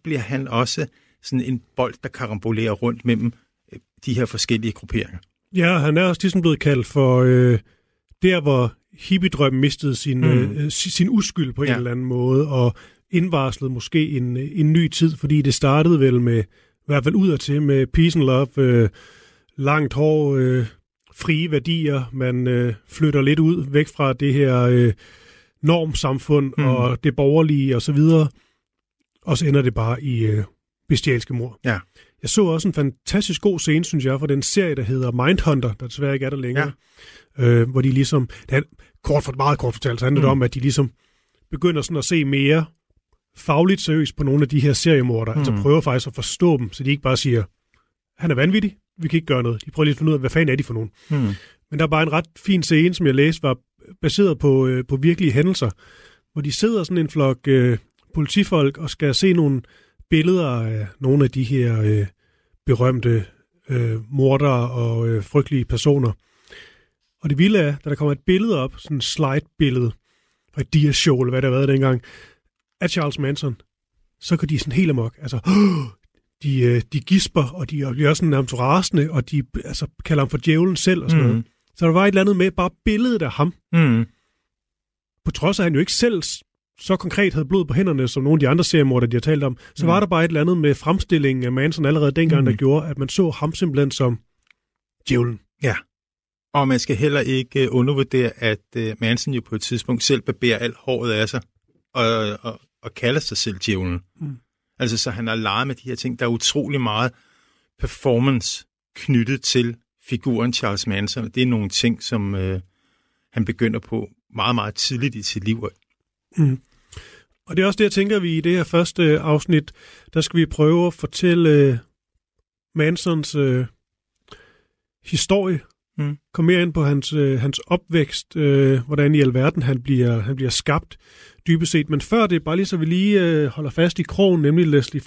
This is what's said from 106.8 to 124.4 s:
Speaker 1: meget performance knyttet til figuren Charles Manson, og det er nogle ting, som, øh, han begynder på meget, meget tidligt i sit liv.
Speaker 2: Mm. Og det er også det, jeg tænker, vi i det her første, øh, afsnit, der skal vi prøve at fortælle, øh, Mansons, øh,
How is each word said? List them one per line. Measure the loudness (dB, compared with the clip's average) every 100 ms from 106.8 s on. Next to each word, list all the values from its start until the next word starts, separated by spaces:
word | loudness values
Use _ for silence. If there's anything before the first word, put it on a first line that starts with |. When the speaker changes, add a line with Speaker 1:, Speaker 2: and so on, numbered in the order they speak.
Speaker 1:
meget | -2 -2 -2 -4 _ _ _ _ _ _
performance | -8 -4 0 2 2 0 -4 -10 -14 _ _ -12
knyttet | 0 0 0 -4
til | -2 0 -2 -6 _ _
figuren | -8 -6 -2 -2 -2
Charles | -2 -4 -4 -4
Manson, | -4 -4 -6 -6
og | -2
det |
er | 0
nogle | 0 -2
ting, | -2 -2 -2
som, | -4 -4 -4 -4
øh, | -4 -6 -10 _ _ _ _ _ _
han | -4 -4
begynder | -2 -2 -2
på | -6 -8 -8 _ _ -4
meget, | -2 0
meget | -4 -6
tidligt | -6 -4 -4 -6
i |
sit | -10 -6
liv. | -4 -4 -6 -12 _ _ _ _ _ 0
Speaker 2:
Mm. | 0 0 -8 _ _ -20 -20 -20 _ _ -6
Og | -2
det |
er | 0
også | 2
det, |
jeg | 0
tænker, | 0 0 0
vi | 0 -2
i |
det | 0 -2
her |
første, | 0 0 0 0
øh, | 2 2
afsnit, | 2 0 2 0 0 -12 -20 -20 _
der | -4
skal | -2 0
vi | 0
prøve | 2 2 4 0
at |
fortælle, | -4 -10 -2 0 4 4
øh, | 6 4 2 -6 _ _ _ _ _ _ _ _ -2
Mansons, | -2 0 -2 -4 -4 -2
øh, | 0 0 -4 -10 _ _ _ _ _ -20